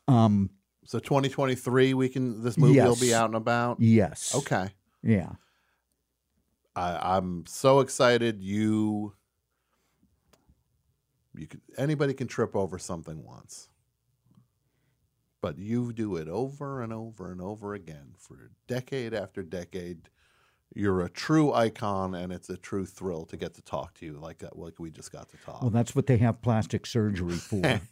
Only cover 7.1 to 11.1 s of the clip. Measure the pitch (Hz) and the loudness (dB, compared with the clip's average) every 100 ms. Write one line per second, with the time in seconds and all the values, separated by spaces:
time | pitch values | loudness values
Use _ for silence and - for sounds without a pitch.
7.1 | 95 92 87 82 - 135 139 131 - 127 | 0 0 -6 -10 0 4 6 4 4 4
8.1 | 120 117 104 95 104 107 107 107 107 104 | 4 2 -2 -4 0 2 2 2 -2 -6
9.1 | - _ _ _ _ _ _ _ _ _ | -12 _ _ _ _ _ _ _ _ _
10.1 | _ _ _ _ _ _ _ _ _ _ | _ _ _ _ _ _ _ _ _ _